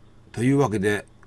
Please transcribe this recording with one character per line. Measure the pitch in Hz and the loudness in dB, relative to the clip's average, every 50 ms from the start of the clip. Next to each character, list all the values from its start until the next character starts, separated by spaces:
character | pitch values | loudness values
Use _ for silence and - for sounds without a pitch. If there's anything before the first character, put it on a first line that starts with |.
| - - - - - - | -20 -20 -20 -20 -20 -18
と | - - | -8 -4
い | 117 131 139 | -2 0 2
う | 139 | 2
わ | 139 110 | 2 0
け | 104 104 | 0 0
で、 | 95 104 104 95 - - - - - | 0 -2 -2 -2 -6 -10 -20 -20 -20